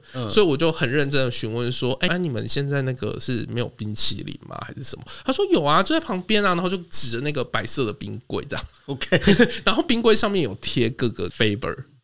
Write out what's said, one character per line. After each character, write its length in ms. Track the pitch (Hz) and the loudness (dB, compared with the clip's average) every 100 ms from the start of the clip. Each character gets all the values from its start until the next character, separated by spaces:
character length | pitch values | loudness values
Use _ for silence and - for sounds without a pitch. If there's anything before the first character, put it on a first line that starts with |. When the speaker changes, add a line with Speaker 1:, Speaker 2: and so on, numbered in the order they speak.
| - | -10
Speaker 1:
嗯。 180 | 131 110 | -8 0
Speaker 2:
所 120 | 214 | 4
以 40 | 185 | 4
我 100 | 139 | 4
就 140 | 160 | 0
很 180 | 160 131 | 0 0
认 220 | 147 139 | 0 2
真 140 | 143 | 2
的 60 | 127 | 2
询 200 | - 113 | -2 -4
问 200 | 117 120 | -4 -4
说 220 | 127 123 - | -2 -2 0
：“哎， 40 | 180 | 0
那 100 | 180 | 0
你 100 | 170 | -2
们 180 | 113 113 | -4 -2
现 220 | 143 139 | 0 0
在 140 | 143 | -2
那 100 | 131 | -2
个 260 | 127 - - | -4 -6 -6
是 260 | - 120 110 | -4 -4 -4
没 100 | 113 | -4
有 100 | 117 | -6
冰 220 | - 107 | -6 -4
淇 300 | 107 - - | 4 4 4
淋 160 | - - 50 | -6 -12 -12
吗？ 100 | - | -14
还 80 | - | -12
是 100 | - | -10
什 120 | 135 - | -8 -8
么？” 60 | - - | -10 -10
他 80 | - | -4
说 120 | 269 403 | -2 2
：“有 140 | 285 | 2
啊， 180 | 143 165 | 4 4
就 160 | 190 320 | 4 0
在 0 | |
旁 220 | - 185 | -2 -6
边 220 | 175 208 | 0 2
啊。” 60 | 202 | 2
然 80 | 175 | 0
后 60 | 180 | 0
就 80 | 185 165 | -4 0
指 200 | - 117 | 2 2
着 100 | 117 | 0
那 100 | 147 | -2
个 100 | 139 | -2
白 240 | 120 117 101 | -2 -4 -2
色 200 | - 110 | 0 -2
的 60 | |
冰 280 | 101 98 107 - | -2 -8 -10 -8
柜 180 | 92 - | -8 -6
这 60 | |
样。 100 | - - - - | -8 -8 -12 -10
Speaker 1:
OK。 340 | 135 - 175 - 196 | -6 0 2 6 6
Speaker 2:
<laughs> 260 | 240 - | 4 2
然 100 | 208 | 0
后 80 | 220 | 0
冰 180 | - 233 | 2 2
柜 140 | 226 | 4
上 160 | 208 214 | 4 4
面 120 | 196 | 0
有 120 | 123 101 | -2 -4
贴 320 | - 131 113 | -4 0 0
各 180 | 131 120 | 0 -2
个 200 | - 92 | -2 -6
Faber 460 | - 110 104 87 - - _ | 0 0 0 -4 -8 -12 _